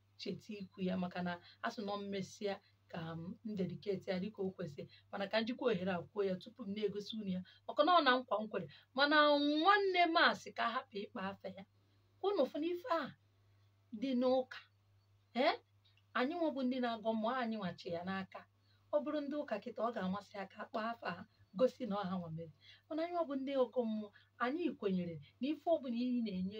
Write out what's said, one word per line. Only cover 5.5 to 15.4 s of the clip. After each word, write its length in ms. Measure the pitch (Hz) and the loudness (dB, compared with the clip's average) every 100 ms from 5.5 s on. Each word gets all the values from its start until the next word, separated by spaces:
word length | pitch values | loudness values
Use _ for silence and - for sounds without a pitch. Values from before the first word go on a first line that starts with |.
| 262 262 | 0 0
ohere 240 | 196 185 | 0 0
a 80 | 175 | -2
kwuo 220 | 170 208 | -4 -2
ya 120 | 196 185 | -2 -2
tupu 280 | 220 - | -8 -12
m 100 | 196 | -8
na-egosi 420 | 208 208 208 202 220 | -2 -2 -2 -6 -6
unu 120 | 196 | -4
ya, 140 | 185 - - | -4 -6 -12
maka 200 | - 226 | -2 4
na 80 | 302 | 6
ọ 100 | 349 | 8
na 80 | 277 | 6
nkwa 220 | 254 254 202 | 4 2 -2
m 100 | 214 | -2
kwere. 200 | 202 151 - _ | -6 -6 -12 _
Mana 240 | 254 285 302 294 294 | 2 6 8 8 8
nwanne 640 | 285 302 349 403 392 359 | 6 4 6 6 6 4
m 140 | 339 330 | 6 6
a 180 | 269 208 | 6 4
sị 140 | - | -4
ka 100 | 220 233 | -2 -2
a 60 | |
hapụ 240 | 240 - 196 | -2 -4 -6
ịkpa 240 | 208 220 | -8 -6
afa 260 | 190 196 196 | -6 -6 -10
ya. 140 | 196 190 _ _ _ _ _ | -12 -16 _ _ _ _ _
Unu 220 | 381 403 254 | 0 2 2
fụ 120 | 302 | 0
na 80 | 330 | -2
ife 200 | 349 508 | -2 0
a 220 | 330 254 - _ _ _ _ _ _ _ | 0 -2 -8 _ _ _ _ _ _ _
dị 160 | 214 269 247 | -6 -2 2
n'ụka. 420 | 254 254 262 - - _ _ _ _ _ _ | 4 2 0 -8 -18 _ _ _ _ _ _
Eh? 200 | 233 | 2